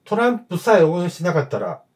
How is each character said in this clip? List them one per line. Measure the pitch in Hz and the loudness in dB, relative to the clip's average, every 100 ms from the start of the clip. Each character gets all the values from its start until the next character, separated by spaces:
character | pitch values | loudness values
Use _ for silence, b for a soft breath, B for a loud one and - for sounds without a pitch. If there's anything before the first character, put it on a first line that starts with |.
ト | - | -6
ラ | 208 240 | -2 0
ン | 226 | -2
プ | - 175 | -6 -4
さ | 233 202 | 4 4
え | |
応 | 160 175 | 4 2
援 | 175 | -4
し | - | -4
て | |
な | 175 | -2
か | 156 | -2
っ | 135 | -2
た | 104 | -6
ら、 | 90 - _ | -6 -10 _